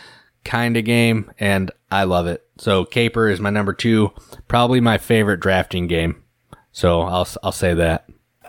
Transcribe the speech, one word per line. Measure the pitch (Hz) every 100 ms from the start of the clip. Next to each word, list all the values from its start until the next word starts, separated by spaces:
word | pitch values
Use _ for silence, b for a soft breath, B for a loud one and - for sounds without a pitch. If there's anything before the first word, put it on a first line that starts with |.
| b b b b -
kind | 117 120 117
of | 110
game, | 117 117 113 - -
and | 101 98 92 - -
I | 98 95
love | 90 87
it. | 85 _ -
So | 110 95 87
Caper | 120 117 113 110
is | 92
my | 101
number | 104 101
two, | - 117 110 101 B B B -
probably | 120 120 127
my | 117 104
favorite | - 113 104 92
drafting | 95 92 - 92 87
game. | 82 82 - _ _ _ b b
So | - 90 85
I'll, | 87 90 - -
I'll | 95
say | - 90
that. | 85 82 82 - - _ _